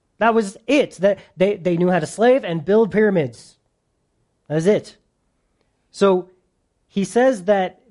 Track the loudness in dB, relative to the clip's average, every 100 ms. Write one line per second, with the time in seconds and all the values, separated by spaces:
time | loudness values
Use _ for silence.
0 | _ -4 0 0 -2 -8 -2 0 0 -2
1 | -2 -2 -8 -2 -2 -2 -2 0 0 0
2 | -2 0 2 2 0 -8 0 2 2 0
3 | 0 0 -4 -8 -20 _ _ _ _ _
4 | _ _ _ _ -6 -2 0 0 -2 -20
5 | _ _ _ _ _ _ _ _ _ -2
6 | 0 0 -4 _ _ _ _ _ _ -6
7 | -4 0 0 0 0 0 -2 -8 _